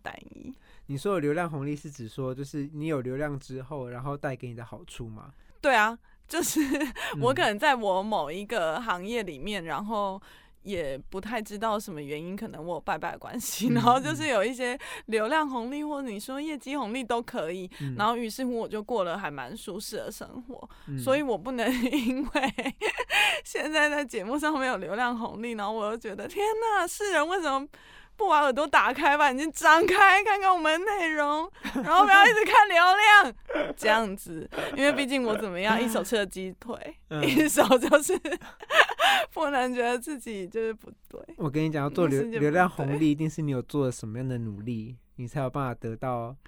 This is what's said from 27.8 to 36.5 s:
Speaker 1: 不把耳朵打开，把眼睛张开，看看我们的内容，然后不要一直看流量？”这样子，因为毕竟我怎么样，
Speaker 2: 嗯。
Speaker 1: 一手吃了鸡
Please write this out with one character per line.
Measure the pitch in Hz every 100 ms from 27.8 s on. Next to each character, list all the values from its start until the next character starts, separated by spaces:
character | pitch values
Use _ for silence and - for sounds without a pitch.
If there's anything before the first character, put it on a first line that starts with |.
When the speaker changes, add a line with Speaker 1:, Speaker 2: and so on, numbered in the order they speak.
| - - - -
Speaker 1:
不 | 403
把 | 302
耳 | 294
朵 | 254 302
打 | 214 202
开， | 214 311 294
把 | 294
眼 | 254
睛 | 311
张 | - 320 320 -
开， | 370 392 381
看 | 415 403
看 | 381
我 | 370
们 | 311 320
的 | 392
内 | 403 330
容， | 311 285 302 330 - - -
然 | 269
后 | 339
不 | 415
要 | 392
一 | 403
直 | 440 440
看 | 453 415
流 | 339
量？” | 359 392 427 415 330 - - 480 294 294
这 | 220
样 | 220 214 190
子， | - 160 - - - -
因 |
为 | 277
毕 | 285 277
竟 | 269
我 | 240 208
怎 | 214
么 | 175
样， | 202 226
Speaker 2:
嗯。 |
Speaker 1:
一 | 233
手 | 220
吃 | 180 226
了 | 196
鸡 | 185 185